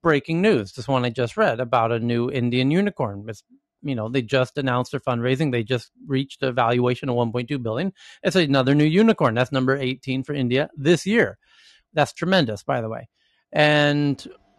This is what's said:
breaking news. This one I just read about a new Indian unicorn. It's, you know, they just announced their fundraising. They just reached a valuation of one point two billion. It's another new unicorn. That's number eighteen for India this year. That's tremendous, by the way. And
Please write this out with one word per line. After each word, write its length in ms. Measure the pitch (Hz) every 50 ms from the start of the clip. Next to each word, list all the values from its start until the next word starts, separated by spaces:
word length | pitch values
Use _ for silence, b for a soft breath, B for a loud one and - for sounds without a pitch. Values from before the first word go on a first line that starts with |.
breaking 400 | - 170 151 143 - - 165 170
news. 320 | 190 220 196 120 101 95
This 140 | - - 110
one 180 | - 135 127 123
I 60 | 123
just 260 | 117 - 120 117 -
read 220 | 208 220 165 113 113
about 320 | 127 117 131 120 113 113
a 80 | 120 117
new 320 | 113 120 120 117 120 131
Indian 400 | - 131 120 120 120 127 131 135
unicorn. 540 | 156 185 208 202 - - 135 104 98 101 104 113
It's, 140 | 113 - _ _ 254 _ _ _ _ _
you 140 | - 147 135
know, 120 | 113 107 113
they 140 | 123 139
just 360 | 117 107 135 131 127 - - 147
announced 340 | 135 131 123 123 123 -
their 80 | - 135
fundraising. 500 | - 135 123 120 117 127 131 127 165 143
They 140 | 123 120 110
just 260 | 104 131 117 - - _ - -
reached 380 | - 139 135 143 135 - - 135
a 80 | 131
valuation 560 | 120 127 117 117 123 123 123 123 123 - - 131
of 80 | 120
one 160 | 120 120 117
point 160 | 107 123 123 -
two 100 | 147 135
billion. 340 | 117 113 110 127 180 196 - B B B B B
It's 140 | B 190 160
another 400 | 190 165 143 139 135 127 131 143
new 80 | 147 151
unicorn. 500 | 156 160 190 226 226 220 - 156 120 110
That's 160 | 120 127 -
number 260 | 139 131 127 131 135
eighteen 460 | 143 135 127 131 127 - 131 127 131
for 120 | 127 - 147
India 360 | 143 127 120 123 135 151 - -
this 280 | 160 135 156 175 - -
year. 320 | 190 220 240 160 98 - - b b b b b b b b b b
That's 200 | - 160 139 -
tremendous, 500 | - - 165 175 190 185 147 110 107 101
by 180 | - - 135 123
the 80 | 113 110
way. 200 | 113 113 - - _ _ _ _ _ _ _ _
And 720 | - 156 151 151 151 147 147 147 147 147 147 143 135 - - - - - _ _ _